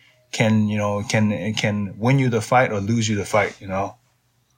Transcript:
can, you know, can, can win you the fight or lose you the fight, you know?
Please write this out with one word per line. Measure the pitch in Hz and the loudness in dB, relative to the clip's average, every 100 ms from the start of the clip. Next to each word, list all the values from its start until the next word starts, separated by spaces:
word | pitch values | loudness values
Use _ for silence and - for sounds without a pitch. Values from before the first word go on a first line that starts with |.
| _ _ _ | _ _ _
can, | - 113 110 104 | -2 2 4 2
you | 107 | 0
know, | 104 101 104 | -2 -2 -2
can, | 113 107 101 104 | 0 2 0 -4
can | 107 110 104 101 98 | -2 -2 -2 -6 -2
win | 113 139 | 2 2
you | 127 | 2
the | 113 | 0
fight | - 127 123 | 2 2 2
or | 104 | 0
lose | 98 117 110 | 0 0 0
you | 104 | -2
the | 92 | 0
fight, | 107 98 - | 0 0 -4
you | 95 | -6
know? | 95 98 - _ _ _ _ _ | -4 -4 -8 _ _ _ _ _